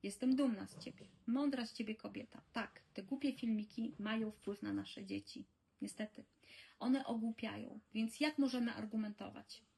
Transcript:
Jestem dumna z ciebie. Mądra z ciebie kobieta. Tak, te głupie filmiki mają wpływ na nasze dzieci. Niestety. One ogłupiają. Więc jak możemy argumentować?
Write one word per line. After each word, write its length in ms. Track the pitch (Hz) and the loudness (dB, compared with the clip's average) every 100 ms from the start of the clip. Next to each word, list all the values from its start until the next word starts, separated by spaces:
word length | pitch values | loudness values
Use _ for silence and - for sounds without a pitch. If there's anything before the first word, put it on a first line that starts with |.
Jestem 340 | 202 - 254 262 | -6 2 6 6
dumna 300 | 269 202 196 | 6 4 -4
z 120 | - | -8
ciebie. 280 | - - - - - | -12 -12 -18 -10 2
Mądra 400 | 247 285 262 226 | 4 4 2 -4
z 60 | |
ciebie 220 | - 214 | -4 -4
kobieta. 480 | 220 - 196 - - - | -4 -6 -8 -10 -14 -8
Tak, 300 | 233 208 - _ | -6 -6 -8 _
te 80 | - | -12
głupie 300 | 196 269 277 | -4 0 0
filmiki 640 | 254 233 214 208 - 226 - | 0 2 2 0 -4 -4 -2
mają 320 | 208 226 214 | -2 0 -2
wpływ 320 | 214 - 202 | -4 -6 -4
na 100 | 208 | -2
nasze 320 | 202 196 - | -2 -4 -10
dzieci. 400 | 196 196 - - 196 _ _ _ | -4 -6 -6 -12 -14 _ _ _
Niestety. 420 | - - 214 - - _ - - - - | -8 -4 -6 -6 -20 _ -20 -20 -20 -2
One 280 | 247 269 - | 4 4 4
ogłupiają. 720 | 233 226 226 220 208 - 214 _ | 0 0 -2 -4 -4 -8 -12 _
Więc 260 | 214 226 - | 0 0 2
jak 180 | 302 302 | 2 4
możemy 360 | 269 247 233 | 4 4 0
argumentować? 880 | 220 214 220 214 208 196 - - - 226 | 0 -2 0 -2 -4 -10 -10 -14 -18 _